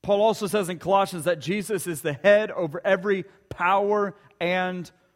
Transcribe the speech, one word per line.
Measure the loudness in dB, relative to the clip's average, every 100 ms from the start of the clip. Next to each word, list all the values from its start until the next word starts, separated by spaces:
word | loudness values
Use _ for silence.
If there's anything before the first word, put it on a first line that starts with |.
Paul | 0 2
also | 2 2 -2
says | -2 -2
in | -6
Colossians | 0 2 2 -2 -2
that | -2
Jesus | -2 -4 -2 -6 -4
is | -6
the | -6
head | 0 4 4 4
over | -4 -4 -4
every | 0 0 2 -2 -4 _ _
power | -2 2 2 2 0 -2 -6 _ _
and | -2 0 -2 -4 -10 _ _